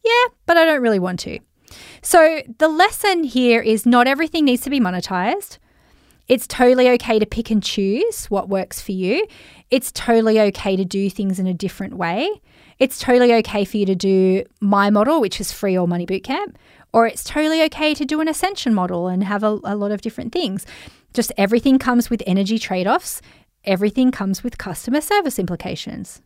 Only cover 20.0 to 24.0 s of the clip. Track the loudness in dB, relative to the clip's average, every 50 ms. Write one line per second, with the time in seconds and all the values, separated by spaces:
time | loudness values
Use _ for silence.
20 | -6 -10 -10 -8 -12 -6 -4 -4 -4 -4 -6 -8 -10 -14 -20 -20 -20 -20 -20 _
21 | _ _ -4 -4 -4 -4 -2 -2 0 2 2 2 4 4 2 2 2 2 0 0
22 | 0 0 -4 -4 -2 -2 0 0 0 0 -2 -4 -2 -4 -4 -2 0 0 0 -2
23 | -2 -8 -14 -14 _ -20 _ _ _ _ _ _ _ -2 0 0 0 0 0 2